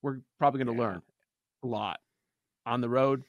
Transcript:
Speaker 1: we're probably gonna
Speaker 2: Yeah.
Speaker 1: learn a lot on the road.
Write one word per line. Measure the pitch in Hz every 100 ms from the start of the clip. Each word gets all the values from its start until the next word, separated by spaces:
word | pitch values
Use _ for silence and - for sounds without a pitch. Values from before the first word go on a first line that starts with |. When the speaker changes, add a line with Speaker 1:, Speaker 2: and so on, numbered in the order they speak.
Speaker 1:
we're | 143 135 - _
probably | 143 135
gonna | 127 117
Speaker 2:
Yeah. | 113
Speaker 1:
learn | 90 - _ _ _ _ _
a | 123
lot | 110 104 82 _ _ _ _ _ _ -
on | 123
the | 120
road. | 123 135 135